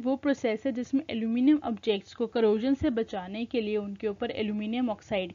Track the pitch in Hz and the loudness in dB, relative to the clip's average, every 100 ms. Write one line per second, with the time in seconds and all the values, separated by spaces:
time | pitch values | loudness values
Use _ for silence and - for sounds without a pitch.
0 | 240 269 285 269 233 214 226 226 240 269 | 2 0 0 0 0 0 -2 -4 -2 -2
1 | - 226 226 240 269 302 254 208 220 196 | -2 -4 -2 2 4 4 2 -4 0 -2
2 | - - 226 240 214 214 254 269 302 226 | -2 -6 -2 2 4 4 2 2 2 0
3 | 220 196 185 214 233 240 214 214 202 196 | -2 -6 -8 -8 -4 -2 0 -2 -4 -4
4 | 214 202 240 - 214 214 214 240 240 202 | -6 -4 -4 -4 -2 -2 -2 -2 -2 -4
5 | - 202 180 | -4 -4 -4